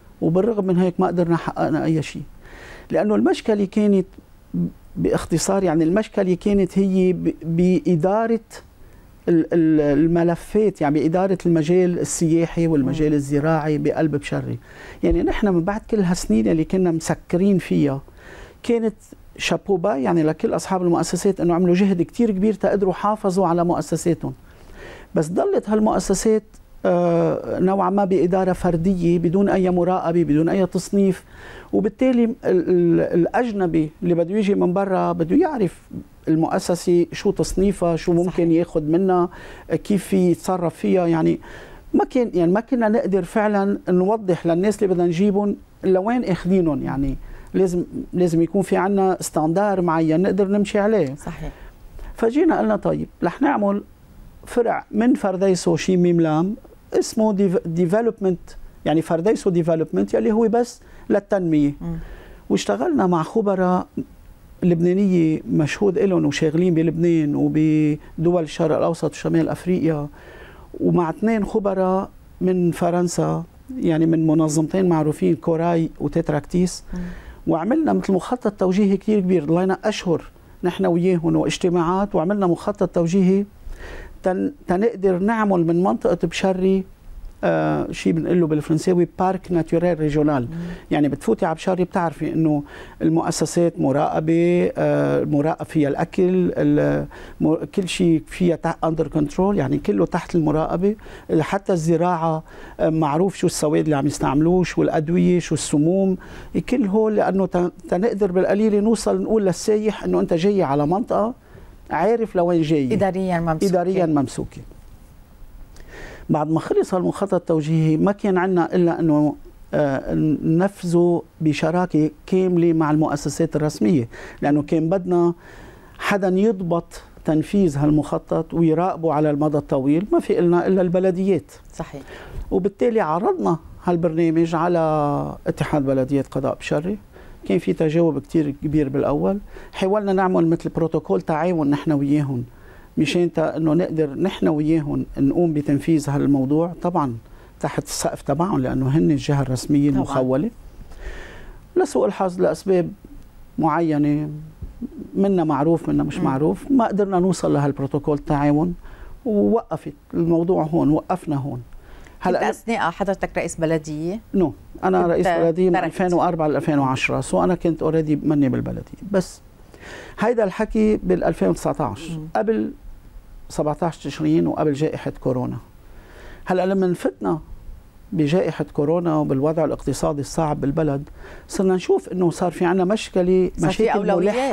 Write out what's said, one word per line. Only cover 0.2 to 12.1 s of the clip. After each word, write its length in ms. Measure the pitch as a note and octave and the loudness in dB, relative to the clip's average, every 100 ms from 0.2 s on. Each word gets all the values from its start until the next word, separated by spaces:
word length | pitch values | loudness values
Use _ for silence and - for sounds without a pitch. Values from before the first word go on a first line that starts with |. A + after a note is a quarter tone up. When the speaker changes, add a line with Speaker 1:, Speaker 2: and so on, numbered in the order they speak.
Speaker 1:
وبالرغم 440 | E3 F3 G#3+ G#3+ F#3+ | 0 2 2 0 0
من 120 | F3+ | 2
هيك 220 | F#3 F3 | 2 0
ما 80 | G3 | 0
قدرنا 300 | F3 E3+ E3 | 0 0 0
حققنا 480 | - - D#3+ D#3 D3 | -2 -4 -2 0 0
أي 160 | D#3+ | -2
شيء، 200 | - - D3 - - - - - - | -4 -10 -14 -18 -20 -20 -20 -18 -4
لأنه 240 | D#3 G#3 G#3 | 0 2 2
المشكلة 500 | B3+ - - G#3 G3 | 2 2 0 0 0
كانت 400 | G#3+ G#3 G3 F3+ - - - - F3 F3 - - - | 2 4 2 0 -8 -20 -20 -8 -4 -4 -6 -12 -4
باختصار، 680 | F3 G#3+ - E3 - G3 | 0 -2 -2 -2 0 0
يعني 200 | F#3 D#3 | 2 2
المشكلة 500 | D#3+ G3 A3 - F#3 | 2 0 0 -2 0
كانت 460 | F3 G#3 G3+ F3+ F#3+ | 0 0 2 2 0
هي 340 | G3 F#3 F#3 | 2 2 2
ب-، 200 | E3 E3 - | 2 -2 -4
بإدارة 1000 | D#3+ E3 F3+ F3 - E3+ F#3 G#3+ A3+ A3+ - - - - - - - - - | -2 2 2 2 2 2 2 0 0 -2 -6 -20 -20 -20 -20 -20 -20 -8 0
ال-، 240 | E3+ D#3 | 2 2
ال-، 440 | E3+ D#3+ D3+ D3 C#3+ | 2 4 4 4 4
الملفات، 840 | E3 E3+ E3+ E3+ - G#3 G#3+ F#3 | 4 2 2 0 -2 0 0 0
يعني 180 | D3 D3+ | 0 2
بإدارة 380 | D3 F3+ F#3+ F3+ F3 | 2 2 0 0 2
المجال 540 | E3 D3+ F3+ F3+ F3 | 2 4 4 2 0
السياحي 680 | - | -4